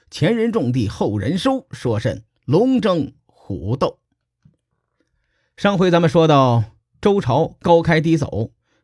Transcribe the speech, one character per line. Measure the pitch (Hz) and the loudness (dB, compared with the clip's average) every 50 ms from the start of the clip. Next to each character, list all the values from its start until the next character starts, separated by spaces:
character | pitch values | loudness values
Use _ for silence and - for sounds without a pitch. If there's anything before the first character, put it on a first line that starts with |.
| _ _ | _ _
前 | - - 143 175 233 | -6 -2 -2 0 0
人 | 233 220 233 | 0 -2 -2
种 | 214 226 147 120 | -2 -2 -2 -2
地， | 123 135 107 104 | -2 -2 -2 -4
后 | - - 202 131 101 | -4 -4 -4 -4 -4
人 | 104 95 120 175 185 | -4 -4 -4 -2 -2
收， | - 269 269 262 - _ | 0 -2 -2 -2 -6 _
说 | - - - 131 110 104 | -12 -8 -4 -4 -4 -2
甚 | - 131 - - - _ _ _ _ | -4 -4 -6 -8 -12 _ _ _ _
龙 | - 131 175 233 262 262 240 | 0 0 2 2 2 0 0
争 | 185 208 180 165 - - - _ _ | 0 0 -2 -2 -4 -6 -10 _ _
虎 | _ _ _ _ - 101 82 - 101 110 | _ _ _ _ -12 -10 -8 -6 -4 -4
斗？ | - - - - _ _ _ _ _ _ _ _ _ _ _ _ _ _ _ _ _ _ _ _ _ _ _ _ _ _ _ _ _ _ _ _ | -2 -2 -4 -4 _ _ _ _ _ _ _ _ _ _ _ _ _ _ _ _ _ _ _ _ _ _ _ _ _ _ _ _ _ _ _ _
上 | - - 202 202 165 | -4 -2 0 0 2
回 | 190 180 | 2 2
咱 | 170 170 | 2 2
们 | 170 160 | 2 2
说 | - 170 160 | 4 4 4
到 | 156 147 139 131 127 117 117 107 - _ _ _ _ _ _ | 4 4 4 4 4 2 2 0 -2 _ _ _ _ _ _
周 | - 208 202 202 | 0 0 0 0
朝 | - - 120 143 165 170 - _ | 0 0 0 -2 -2 -4 -6 _
高 | - 180 170 170 | 0 2 2 4
开 | 165 170 170 156 | 4 2 0 0
低 | 151 170 165 | 2 0 0
走， | 156 143 - - 101 113 - _ _ _ _ _ _ | 0 -2 -4 -6 -6 -6 -8 _ _ _ _ _ _